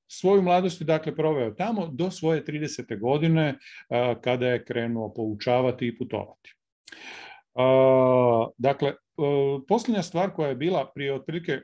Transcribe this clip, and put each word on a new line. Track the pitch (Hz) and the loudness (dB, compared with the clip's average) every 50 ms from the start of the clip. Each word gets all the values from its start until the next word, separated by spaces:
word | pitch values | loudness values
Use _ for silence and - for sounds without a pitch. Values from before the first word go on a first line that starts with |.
| _ _ | _ _
svoju | - - - 185 202 196 | -12 -2 2 4 4 4
mladost | 185 180 175 180 185 180 170 - | 4 4 2 2 2 0 -4 -4
je, | 160 | -2
dakle, | 151 156 156 156 151 135 | 0 0 0 0 -4 -4
proveo | 160 151 156 156 139 120 110 | -2 0 0 0 0 -2 -2
tamo | 104 - 180 226 226 208 170 | -2 -4 -4 -4 -2 -4 -4
do | 160 127 127 175 190 | -6 -4 -4 -4 -4
svoje | 175 - 160 160 160 147 147 | -4 -2 0 0 0 0 -2
tridesete | - 147 151 151 143 - - - - 113 | -6 -8 -6 -6 -8 -8 -10 -8 -8 -8
godine, | 98 110 123 143 147 160 165 160 160 156 143 131 - - - - - - - | -4 0 0 2 2 4 4 4 4 2 0 -2 -6 -12 -20 -20 -20 -10 -4
a, | 120 120 123 123 117 - | -2 0 0 0 -2 -2
kada | - 127 127 123 127 123 | -2 -2 0 0 0 0
je | 123 113 - | 0 -2 -4
krenuo | - 120 120 117 117 117 113 110 104 - | -4 -4 -4 -4 -4 -4 -4 -6 -8 -6
poučavati | 120 110 107 107 104 - 123 123 127 127 123 123 - 127 | -6 -6 -6 -6 -4 0 0 2 2 2 0 -2 -2 -4
i | 120 117 - | -6 -6 -6
putovati. | 131 - 113 101 95 - - _ _ - _ _ _ _ _ _ _ - - - - - - - - - - - _ _ - | -8 -6 -6 -8 -8 -10 -16 _ _ -20 _ _ _ _ _ _ _ -20 -20 -20 -20 -20 -18 -18 -20 -20 -20 -20 _ _ -4
A, | 123 127 131 131 131 131 131 131 131 131 127 127 127 123 120 117 113 113 - - - | 0 2 4 6 6 6 6 6 6 6 6 4 4 4 4 4 2 0 -2 -4 -2
dakle, | 120 139 139 - 147 139 | -2 -2 0 0 -2 -4
e, | 147 _ _ _ - - 147 143 143 139 139 139 139 139 131 - | -4 _ _ _ -6 -4 -2 0 0 0 0 0 -2 -4 -2 -2
posljednja | 202 233 226 247 220 196 | -2 0 0 -2 -2 -2
stvar | 165 - - 170 190 190 | -4 -4 -2 -2 -2 -2
koja | - 175 156 139 | -2 -4 -4 -4
je | 131 | -4
bila | 123 151 180 190 151 131 - - | -2 -2 -2 -2 -2 -4 -4 -8
prije | 139 143 139 135 | -8 -6 -4 -4
otprilike | 131 - - 156 175 170 170 139 127 | -6 -6 -8 -8 -8 -4 -4 -6 -6